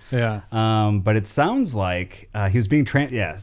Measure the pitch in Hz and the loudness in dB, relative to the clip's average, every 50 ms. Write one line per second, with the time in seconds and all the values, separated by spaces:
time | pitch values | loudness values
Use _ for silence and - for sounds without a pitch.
0 | - - 135 123 117 113 107 104 - - - 113 110 113 110 110 107 104 104 104 | -12 -4 -2 -2 0 0 -2 -6 -8 -6 -2 0 2 2 2 2 2 2 2 2
1 | 92 107 107 107 98 - - - 143 180 240 277 262 180 127 107 95 92 90 90 | 2 2 2 0 0 -2 0 0 0 2 2 0 -2 -2 -2 -2 -2 -2 -2 -4
2 | 90 87 - - - - - 107 101 95 95 123 117 98 151 151 139 - - 143 | -4 -6 -12 -20 -18 -10 -6 -4 -2 0 2 2 2 2 2 2 2 2 2 0
3 | 147 139 127 113 101 80 78 98 | 0 0 -2 -4 -4 -4 -6 -8